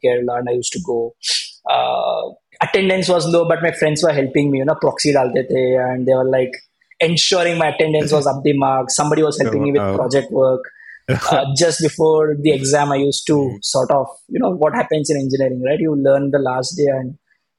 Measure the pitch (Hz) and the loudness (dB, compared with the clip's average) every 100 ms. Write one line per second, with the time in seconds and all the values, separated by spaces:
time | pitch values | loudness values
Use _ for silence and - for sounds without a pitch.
0 | 123 123 123 120 123 123 120 - 165 117 | 0 0 0 -4 -2 -4 -4 -8 -4 -4
1 | 117 - - - - - - 131 123 123 | -4 -8 -6 -6 -6 -10 -2 0 0 -2
2 | 123 113 120 - _ - - 196 190 190 | -2 -4 -6 -12 _ -6 -2 0 2 0
3 | 180 175 165 170 165 160 165 160 156 151 | 2 0 2 2 2 0 0 0 0 2
4 | 170 143 135 151 143 135 135 151 143 - | 2 2 0 0 0 0 0 0 0 0
5 | 147 139 127 127 127 131 127 127 127 127 | 0 2 2 0 -2 0 2 2 0 -2
6 | 127 131 131 131 127 - _ _ _ - | 2 2 2 2 0 -6 _ _ _ -2
7 | 165 165 - 185 170 165 151 143 156 151 | 0 0 0 0 0 0 0 0 0 0
8 | 147 151 139 135 147 139 135 135 131 - | 2 2 2 0 0 2 2 0 -2 -2
9 | 147 151 151 - 123 143 143 139 101 98 | 0 2 2 0 0 0 0 0 0 -2
10 | 127 139 123 135 131 127 - - - - | 0 0 0 0 2 0 -6 -20 -20 -12
11 | - 131 - 139 139 139 170 151 160 - | -4 -2 0 0 0 0 0 2 -2 2
12 | 160 156 156 147 151 135 135 147 143 139 | 2 4 2 0 0 0 2 0 2 0
13 | 139 - - 147 135 104 - 135 127 143 | 0 -2 0 0 0 -4 -4 -2 0 0
14 | 131 - - - 220 180 151 233 - 156 | -2 -8 -10 -4 -2 0 0 0 -2 -2
15 | 143 143 135 135 131 127 127 156 160 147 | 0 -2 -2 -2 -2 -2 -2 -2 0 0
16 | 139 139 139 139 131 127 131 180 143 135 | 2 2 2 -2 -2 -4 -4 -2 0 0
17 | 127 151 _ _ _ | -4 -12 _ _ _